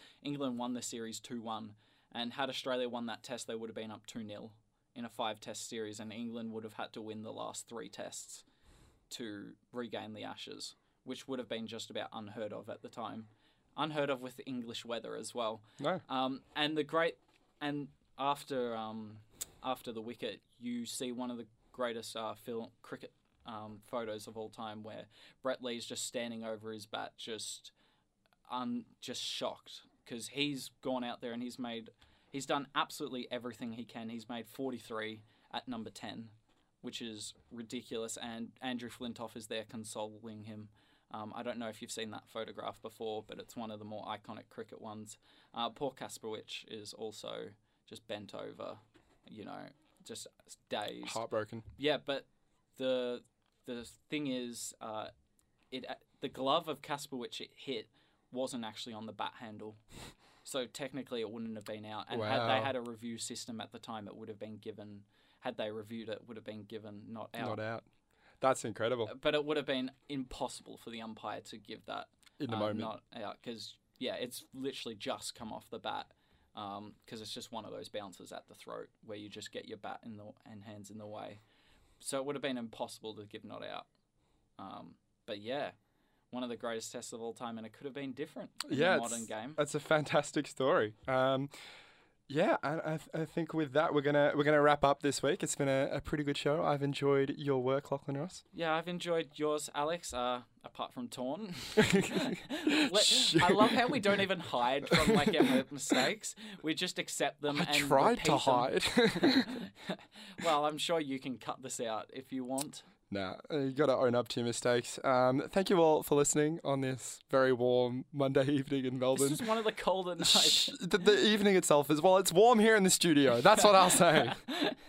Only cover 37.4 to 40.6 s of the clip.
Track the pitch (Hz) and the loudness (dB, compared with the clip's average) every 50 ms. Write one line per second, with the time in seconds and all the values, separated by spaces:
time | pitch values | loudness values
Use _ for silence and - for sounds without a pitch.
37.4 | _ - 120 117 113 107 127 120 113 - 127 113 113 113 - - 120 117 113 117 | _ -16 -14 -14 -12 -8 -8 -10 -8 -6 -6 -6 -6 -6 -8 -10 -10 -10 -8 -8
38.4 | 117 110 - - 131 127 123 120 123 113 - - 127 117 110 - 117 110 - 120 | -10 -10 -12 -8 -6 -6 -4 -4 -6 -10 -10 -10 -10 -10 -8 -8 -10 -10 -10 -12
39.4 | 107 - 117 110 107 - - 113 107 - - 113 107 110 107 107 113 113 107 107 | -10 -6 -6 -6 -6 -6 -10 -12 -10 -8 -6 -6 -6 -8 -8 -14 -14 -14 -14 -12
40.4 | 104 110 107 107 | -12 -12 -12 -14